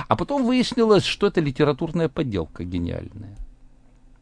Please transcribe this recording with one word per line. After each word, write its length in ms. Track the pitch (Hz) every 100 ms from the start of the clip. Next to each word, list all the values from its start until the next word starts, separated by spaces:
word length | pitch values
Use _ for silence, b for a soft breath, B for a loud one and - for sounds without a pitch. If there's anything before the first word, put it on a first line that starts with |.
| 135
а 60 | 214
потом 280 | 175 285 240
выяснилось, 600 | 254 - - 226 202 -
что 200 | - 202
это 140 | 190
литературная 680 | 147 131 147 139 165 170 160
подделка 540 | - 143 98 80 - 90
гениальная. 720 | 90 85 85 - 101 98 104 - - - - - - - -